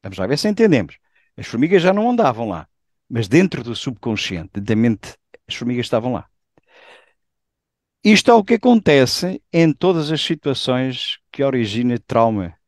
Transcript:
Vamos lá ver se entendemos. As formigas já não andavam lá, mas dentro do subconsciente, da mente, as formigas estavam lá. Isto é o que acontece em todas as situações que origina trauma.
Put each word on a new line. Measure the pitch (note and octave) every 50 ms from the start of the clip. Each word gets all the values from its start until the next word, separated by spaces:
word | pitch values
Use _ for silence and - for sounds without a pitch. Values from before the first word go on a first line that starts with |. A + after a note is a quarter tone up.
| _
Vamos | G2+ F#2+ F#2+
lá | F#2+
ver | G2 C3+ D3+
se | - G#3+
entendemos. | G#3+ - A3+ G#3+ D#3+ A#2+ F#2 - - _ _ _ _ _ _ _ _
As | - -
formigas | - - B2 C3+ E3+ F#3+ F#3+ D#3+
já | F3+ F#3+
não | G3+ G#3+ B3
andavam | B3 A#3 A3 C#3 A#2 A2 A#2+ A2
lá, | F#2 D#2+ D2+ _ _ _ _ _ _ _ _ _
mas | - A#2 A2+ F#2
dentro | A2 D#3+ F#3+ F3+ - - A#2
do | A#2 A#2
subconsciente, | - - C#3 B2 - - A#2 A2 G2+ - - G2 E2+ D#2+ - _ G2+
da | G2+ G#2+ A2+
mente, | G#2+ A2+ A#2+ A2 G2 - - - _ _ _ _ - _
as | _ -
formigas | - A#2+ A#2+ B2 A#2+ A#2
estavam | - - A2+ A2 B2+ B2
lá. | F2 - _ _ _ _ _ _ _ _ _ _ _ - - - - _ _ _ _ _ _ _ _ _ _ _ _ _ _ _ _ _ _ _ _ _
Isto | G#3 G#3+ - - -
é | A#3
o | A3+ G3+
que | - A#3+
acontece | A3 - B3+ B3 A3+ F#3+ - D3+ C#3 C3 A#2+ - - - F3+ F#3 - _ _ -
em | E3+ E3 D#3+ C#3+
todas | _ - F#3+ F#3 E3 D3+ D3
as | D#3+ D3 -
situações | - F3 D3+ _ C#3+ C3+ - - - B2+ B2+ C3 C3 B2+ - - - - - _ _
que | - - C#3
origina | C#3 C3+ B2+ A#2 G#2 G2+ A#2 B2 B2 A#2+ A#2+
trauma. | _ _ - A#2 A2+ A2+ G#2+ G#2 F#2 E2+ D#2+ _ _